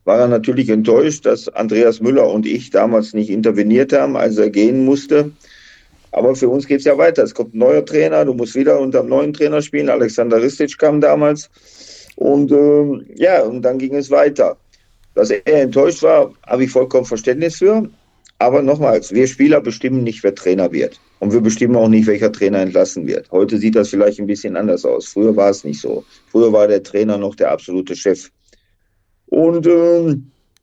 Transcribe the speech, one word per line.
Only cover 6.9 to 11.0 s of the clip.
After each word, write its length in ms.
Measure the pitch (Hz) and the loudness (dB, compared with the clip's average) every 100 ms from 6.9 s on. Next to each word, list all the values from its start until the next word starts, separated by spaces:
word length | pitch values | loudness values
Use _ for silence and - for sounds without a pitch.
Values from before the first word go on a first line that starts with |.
| 139 | 2
weiter. 240 | 165 165 | 2 2
Es 100 | 110 | -2
kommt 220 | - 113 | -4 -8
ein 40 | 110 | 0
neuer 260 | 127 147 | 2 2
Trainer, 400 | - 151 160 156 | 0 -2 0 0
du 100 | 143 | 0
musst 220 | 123 113 135 | -2 -4 -2
wieder 240 | 135 143 | 0 0
unter 200 | 131 127 | 0 -2
einem 100 | 120 | 0
neuen 220 | 135 147 | -2 -2
Trainer 300 | 147 151 151 | -2 -2 -2
spielen. 260 | 147 147 143 | -4 -4 -2
Alexander 540 | 117 113 117 120 113 | 0 -2 -2 0 0
Ristic 340 | 127 139 143 - | 0 -2 -6 0
kam 220 | 151 151 | 0 2